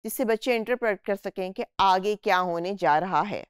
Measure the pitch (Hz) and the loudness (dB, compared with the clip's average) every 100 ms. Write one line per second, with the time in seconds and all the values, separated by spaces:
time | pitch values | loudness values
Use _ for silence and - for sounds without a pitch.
0 | 226 - 233 220 - 233 214 247 233 190 | -10 -4 -2 0 0 -2 -2 -2 -2 -2
1 | - 196 196 - 185 196 - - 190 185 | -4 -6 -6 -8 -8 -8 -10 2 4 4
2 | 196 208 220 180 185 170 175 202 165 151 | 2 -2 2 2 2 -2 -4 0 2 2
3 | 185 156 160 110 | 2 0 0 -6